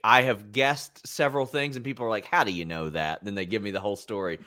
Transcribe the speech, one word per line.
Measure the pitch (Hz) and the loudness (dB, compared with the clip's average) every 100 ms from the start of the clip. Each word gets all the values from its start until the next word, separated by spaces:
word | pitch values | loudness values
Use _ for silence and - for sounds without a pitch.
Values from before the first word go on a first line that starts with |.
I | 110 127 | 6 6
have | 131 107 104 | 6 2 -2
guessed | 113 135 143 - - - | 0 2 0 -6 -16 -6
several | - 143 139 131 | 0 2 2 0
things, | 147 143 131 | -2 -2 -4
and | 127 | -8
people | 123 117 | -4 -2
are | |
like, | 107 - | -2 0
"How | 175 | 2
do | 117 | 2
you | 87 82 | 0 -4
know | 82 80 | -4 -4
that?" | 80 78 80 | -2 -2 -4
Then | 101 101 | -6 -6
they | 90 | -4
give | 107 | -4
me | 101 | -2
the | 95 | -4
whole | 101 101 | -4 -6
story. | - 101 92 | -6 -4 -4
You | 82 | -6